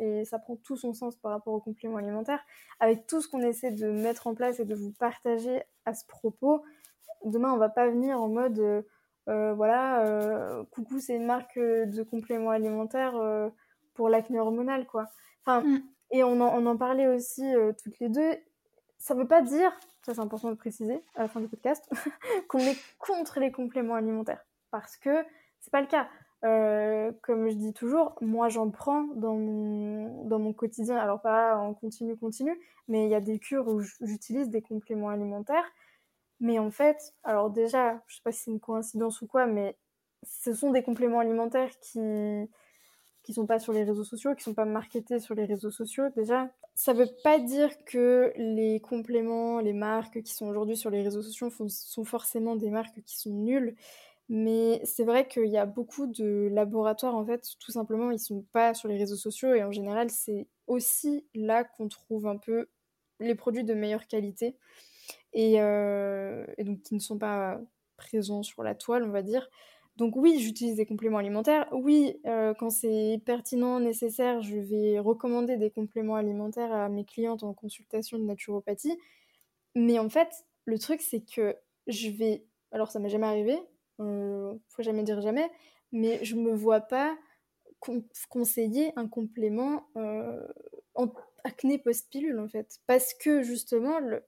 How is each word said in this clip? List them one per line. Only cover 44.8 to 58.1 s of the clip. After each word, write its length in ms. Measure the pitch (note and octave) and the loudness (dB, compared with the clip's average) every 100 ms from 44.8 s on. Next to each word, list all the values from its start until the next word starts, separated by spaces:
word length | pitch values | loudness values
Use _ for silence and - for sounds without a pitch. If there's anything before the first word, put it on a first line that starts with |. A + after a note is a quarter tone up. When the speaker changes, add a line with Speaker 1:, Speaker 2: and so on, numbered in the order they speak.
| A3 A#3+ A3+ A#3+ | -4 -6 -4 -4
Speaker 1:
sur 160 | A#3 | -4
les 100 | G#3+ | -4
réseaux 260 | G#3 G3+ G#3 | -2 -4 -6
sociaux, 340 | G#3 A3 - C#4 | -8 -8 -2 -2
déjà. 360 | B3+ G#3+ B3+ C4 - - | 0 0 0 -2 -8 -12
Ça 180 | - - | -4 2
veut 160 | A#3+ B3 - | 4 4 2
pas 140 | D4+ D4+ | 4 6
dire 320 | A#3+ C#4 D4 - - | 4 2 2 0 -4
que 460 | B3 B3 B3 B3 - | 2 6 6 4 2
les 440 | A3 A3 A3 A3 | -2 0 2 0
compléments, 800 | - A#3+ A3+ A#3 A3+ A#3 A#3 A#3 | -2 -6 0 0 0 -2 -2 0
les 120 | G#3+ | 0
marques 500 | G3+ G#3+ A3 A3 A3+ | 0 0 -2 -4 -10
qui 120 | A3 | -10
sont 120 | - G#3 | -8 -4
aujourd'hui 300 | G#3 G#3+ A3+ | -2 -2 -2
sur 140 | A3 | -2
les 120 | G3+ | 0
réseaux 200 | G3+ G#3 | 0 -2
sociaux 260 | A3 A3 A#3+ | -6 -8 -8
font, 180 | - G#3 | -6 -8
sont 360 | - - - | -8 -10 -8
forcément 500 | A3 A#3 - A#3 A3+ | -6 -6 -4 -4 -2
des 160 | A3+ G#3+ | -2 -2
marques 300 | A3 A3+ G#3+ | -4 -6 -12
qui 160 | - - | -14 -12
sont 120 | G#3+ | -8
nulles, 420 | G3+ A3 C4+ A#3 A3+ - - - _ - | -4 0 0 0 -6 -16 -20 -20 _ -6
mais 520 | A3 A3 A3+ A3+ A#3 | 0 2 4 4 2
c'est 200 | - - | 0 0
vrai 220 | A3+ B3 B3+ | 4 4 2
qu'il 200 | B3 A3 | 2 2
y 80 | G#3 | 2
a 100 | G3+ | 0
beaucoup 400 | G#3+ A#3 - C4+ | -2 -8 -6 -6
de 420 | A3+ G#3 G3+ G3+ | -2 0 2 2
laboratoires, 640 | G3+ G#3 A3 G#3+ G#3+ B3 A3+ | 2 2 2 0 0 -2 -2
en 80 | |
fait, 240 | G#3+ A#3+ - - | -2 -4 -6 -16
tout 140 | - | -10
simplement, 380 | A3+ A3 A3 A#3+ | -6 -2 -2 0